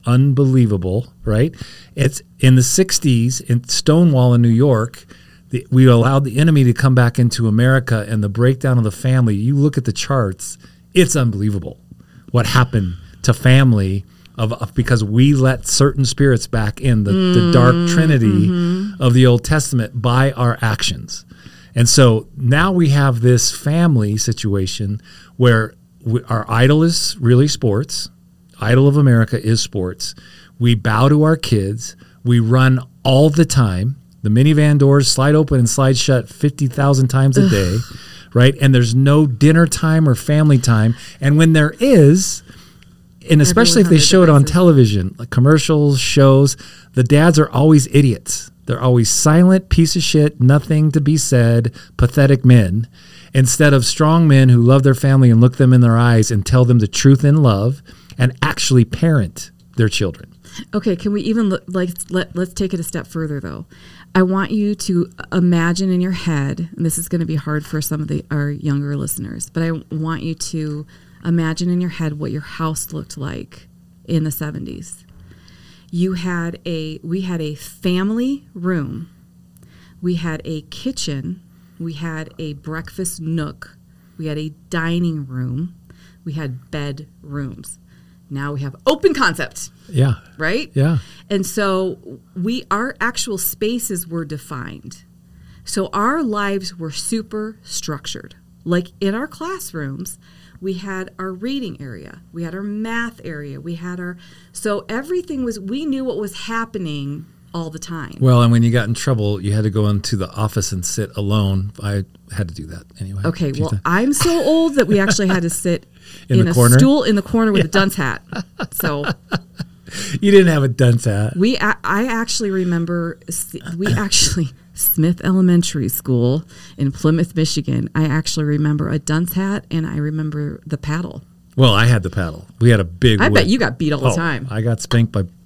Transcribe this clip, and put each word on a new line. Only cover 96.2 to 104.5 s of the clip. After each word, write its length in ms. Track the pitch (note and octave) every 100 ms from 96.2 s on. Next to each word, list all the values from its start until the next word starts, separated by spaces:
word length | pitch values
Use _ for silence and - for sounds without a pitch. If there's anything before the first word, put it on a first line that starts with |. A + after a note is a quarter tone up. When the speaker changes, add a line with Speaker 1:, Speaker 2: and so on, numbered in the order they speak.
Speaker 2:
lives 540 | B3+ G#3 G3+ G3 F#3 F3
were 140 | D#3+
super 640 | - - A3+ A3 G#3+ G#3+ G#3+
structured. 720 | - - - D3 - - - _ _ _ E3
Like 240 | F3 F3 -
in 160 | G3 A3
our 120 | D4+
classrooms, 920 | - E4 F#4+ - E3 C#3 C3+ F#3 - _ - _ -
we 140 | F#3+
had 380 | F3+ G3 F#3 F#3 -
our 120 | F#3+
reading 460 | F#3 A#3+ C#4 G#3 -
area, 420 | C3+ F#2 C#2 - -
we 80 | E3
had 120 | E3 F#3
our 80 |
math 580 | G3+ G#3 A3+ A#3 A#3 A#3
area, 380 | - D3+ C#3+ C3+
we 140 | D#3+ E3+
had 240 | F3+ F3+
our, 180 | F3+ F3 - - _